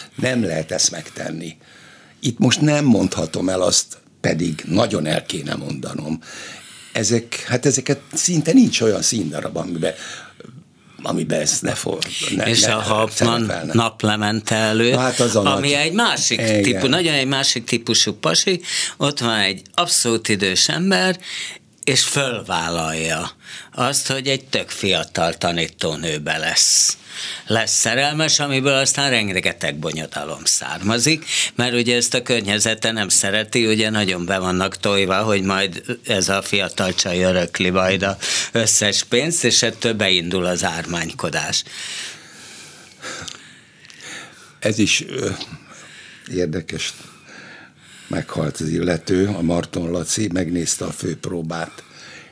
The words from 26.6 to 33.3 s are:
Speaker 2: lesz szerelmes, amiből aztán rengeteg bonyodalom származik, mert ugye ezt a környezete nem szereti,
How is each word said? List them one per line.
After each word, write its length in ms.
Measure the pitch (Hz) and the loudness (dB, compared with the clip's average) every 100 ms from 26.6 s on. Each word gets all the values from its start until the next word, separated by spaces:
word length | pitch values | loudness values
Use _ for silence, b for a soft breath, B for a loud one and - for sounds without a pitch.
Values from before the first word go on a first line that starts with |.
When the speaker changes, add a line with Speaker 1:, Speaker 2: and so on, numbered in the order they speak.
| - - - - B B B B - | 4 4 2 -2 B B B B -2
Speaker 2:
lesz 260 | 110 110 - | 0 2 0
szerelmes, 600 | 113 120 143 151 156 135 | 2 2 2 2 2 2
amiből 340 | 143 135 135 | 0 0 2
aztán 360 | 135 135 - 143 | 2 2 0 2
rengeteg 640 | 120 104 92 87 82 78 73 | 2 2 0 -2 -2 -4 -4
bonyodalom 680 | 80 80 76 73 73 76 | -4 -6 -6 -8 -8 -4
származik, 840 | 80 - 64 80 98 120 131 160 B B B - | -2 0 -2 -4 -2 2 2 0 B B B 0
mert 180 | 123 | 0
ugye 220 | 120 120 120 | 2 2 2
ezt 180 | 120 | 2
a 80 | 127 | 0
környezete 720 | 120 120 101 104 113 110 113 | 0 0 2 0 0 0 -2
nem 180 | 113 95 | 0 0
szereti, 560 | - 101 | 2 2